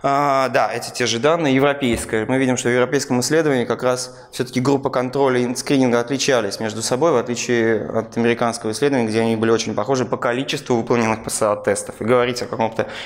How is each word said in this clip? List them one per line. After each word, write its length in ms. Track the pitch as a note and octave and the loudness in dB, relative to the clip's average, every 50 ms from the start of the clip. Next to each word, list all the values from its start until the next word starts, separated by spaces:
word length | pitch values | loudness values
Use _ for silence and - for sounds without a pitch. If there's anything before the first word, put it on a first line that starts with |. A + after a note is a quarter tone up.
а, 460 | - C#3 C#3 C#3 C#3+ C#3+ C3+ C3+ C3 B2+ | -2 0 2 2 2 2 2 2 2 2
да, 240 | B2 C3+ A#2 G#2 | 2 2 0 0
эти 180 | G#2 A#2+ - - | -2 -6 -8 -8
те 160 | - - B2 | -4 -2 -2
же 120 | A2+ A2 A#2 | -2 0 2
данные, 360 | A#2 D3 E3 E3+ D#3+ C#3 C3 | 2 2 2 4 2 2 2
европейское. 720 | C3+ C3+ C#3+ C#3 C#3+ C3+ B2 A#2 G#2+ - - - A2 A2 | 4 4 2 2 0 0 0 0 -2 -2 -2 -2 -2 0
Мы 120 | A#2+ C3 C3+ | 0 0 2
видим, 180 | C3+ B2+ B2+ | 2 2 0
что 120 | A#2+ - B2 | 0 0 0
в 40 | |
европейском 480 | A#2+ B2+ B2 A#2+ C#3+ C#3 C3 - B2+ B2 | 2 2 2 2 0 -2 0 0 -2 0
исследовании 460 | B2 - D3+ D#3+ D#3 D3+ C3+ B2+ A#2 | 0 0 0 2 2 2 2 0 0
как 160 | A#2 A#2 A2 | -2 -2 -2
раз 340 | B2 B2+ B2+ B2 - - - - - - | 0 0 0 -2 -4 -10 -12 -18 -20 -14
всё-таки 280 | - - B2+ B2 - B2+ | -8 -6 -6 -4 -2 -2
группа 300 | B2+ C#3 C#3 C3 C3+ C3 | 0 2 0 2 0 -2
контроля 500 | B2 C3 B2 B2+ B2 C#3 C#3 C3+ B2+ B2 | -2 -2 -2 -2 0 2 2 2 2 2
и 140 | B2 A#2+ B2 | 0 -2 -4
скрининга 460 | - - - D3 C3+ C3 B2 A#2 A#2+ | -4 -2 0 2 2 4 4 2 2
отличались 600 | A#2 A#2+ C#3 B2+ - - C3+ A#2+ A2 G2 F#2+ - | 0 0 -2 -2 0 2 2 2 0 -2 -4 -4
между 220 | A2+ A2 G#2+ A2 | -6 -6 -4 -4
собой, 300 | A2+ - B2+ B2+ D#3 E3+ | -4 -2 0 2 2 2
в 40 | D3+ | 2
отличие 720 | A#2+ A2 A#2 A#2+ A#2 - - B2 A#2 A2+ A2+ A2+ G#2 - D2+ | 2 0 -2 -4 -4 -2 0 2 2 2 2 2 0 -2 -2
от 280 | - A2 G#2+ - - | -4 -4 -4 -4 -2
американского 560 | A#2+ A#2 A#2 A#2 A#2 B2 A#2 A2+ - - A2 | 0 0 2 2 2 0 -2 -2 -4 -6 -6
исследования, 340 | A2 - C#3+ C#3+ C#3 B2+ A#2 | -2 0 0 2 2 2 0
где 140 | A2 G#2+ A2+ | 0 0 0
они 160 | A2+ A2+ A2+ | 2 2 0
были 140 | G#2+ A2 A2+ | 2 2 2
очень 240 | A2+ A2 - A2 G#2+ | 2 2 0 -2 -4
похожи 300 | G#2+ G#2 - C#3 B2+ A#2+ | -4 -2 0 0 0 0
по 120 | - C3 | -2 -2
количеству 600 | - - B2 A#2+ B2 C#3 C#3 - D3 - - B2+ | -2 -2 -2 -2 -2 -4 -4 -6 -6 -2 0 0
выполненных 460 | A2+ A2+ - B2+ A#2 A2+ A2 A2+ A2 | 0 2 2 2 2 2 2 0 -2
П 80 | - - | -4 -6
С 120 | - - | -2 0
А 140 | A2 G#2 G#2 | 0 0 0
тестов. 440 | G#2 - - - - - - - - | 0 0 0 0 0 -2 -10 -10 -6
И 40 | - | 0
говорить 380 | A2 B2+ B2 A#2+ B2 B2 - | 2 2 2 2 0 -2 -4
о 40 | G#2 | -6
каком-то 420 | - A2+ G#2+ A2+ G#2+ - - G#2+ - - - - | -6 -4 -2 -2 -2 -2 -4 -6 -6 -6 -14 -12